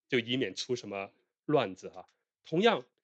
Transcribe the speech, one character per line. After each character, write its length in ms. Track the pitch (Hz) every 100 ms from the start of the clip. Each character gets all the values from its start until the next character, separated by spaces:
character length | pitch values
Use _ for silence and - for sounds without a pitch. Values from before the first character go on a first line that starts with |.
| _
就 100 | 127
以 200 | 113 127
免 180 | 107 -
出 200 | - 120
什 100 | 104
么 240 | 98 98 _ _ _
乱 320 | - 147 107 92
子 140 | 92
哈。 200 | 92 - _ _ _ -
同 160 | 160
样， 240 | 226 170 - _